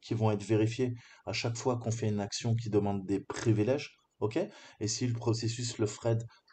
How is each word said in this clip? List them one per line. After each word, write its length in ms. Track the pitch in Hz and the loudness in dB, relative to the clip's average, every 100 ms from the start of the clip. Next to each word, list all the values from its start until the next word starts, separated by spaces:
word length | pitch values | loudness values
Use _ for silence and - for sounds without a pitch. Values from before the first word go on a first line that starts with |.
qui 120 | - | -4
vont 160 | 117 110 | 2 2
être 120 | 104 | 2
vérifiées 520 | 98 107 110 117 127 123 - - - | 2 2 2 2 -2 -2 -12 -12 -6
à 60 | |
chaque 240 | 107 120 113 | -4 -2 -2
fois 220 | 131 120 | -2 0
qu'on 120 | 117 | -2
fait 180 | 113 110 | -2 0
une 120 | 104 | 0
action 340 | 101 - 117 | -2 -2 0
qui 160 | 113 113 | 0 2
demande 340 | 101 101 98 92 | 2 2 0 0
des 140 | 98 | -2
privilèges, 680 | - - 120 104 104 143 - - _ _ | -2 0 2 4 4 0 -4 -14 _ _
ok ? 180 | 107 156 208 - - - | -2 0 -2 -6 -20 -6
Et 80 | 107 | -4
si 180 | - 123 | 0 -2
le 60 | |
processus, 680 | 113 117 107 113 120 120 - | 0 0 0 0 -2 -4 -2
le 80 | 104 | -2
thread, 380 | - 117 113 117 - _ | 0 0 0 -2 -14 _